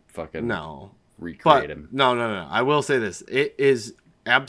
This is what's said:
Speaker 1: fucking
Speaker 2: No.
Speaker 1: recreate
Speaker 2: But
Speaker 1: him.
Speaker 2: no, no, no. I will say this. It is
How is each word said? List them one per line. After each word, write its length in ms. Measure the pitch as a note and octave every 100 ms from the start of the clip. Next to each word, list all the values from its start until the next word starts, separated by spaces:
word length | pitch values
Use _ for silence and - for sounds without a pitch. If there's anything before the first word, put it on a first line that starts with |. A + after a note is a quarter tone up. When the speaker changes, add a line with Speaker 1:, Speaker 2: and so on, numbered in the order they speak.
| _
Speaker 1:
fucking 400 | - D#2 D#2+ A#2
Speaker 2:
No. 440 | G2 D#2 C#2+ G2+ _ _ _
Speaker 1:
recreate 240 | E2+ E2
Speaker 2:
But 260 | E3 C#3+ D2
Speaker 1:
him. 180 | D2 D2+
Speaker 2:
no, 240 | B2+ C3+ B2
no, 180 | A#2
no. 140 | G2+ D#2
I 140 | G2
will 180 | B2+ D3
say 160 | C3+ C3+
this. 240 | G#2+ F2 -
It 260 | B2+ D3 -
is 340 | C#3 B2+ A2 - _ _ - B2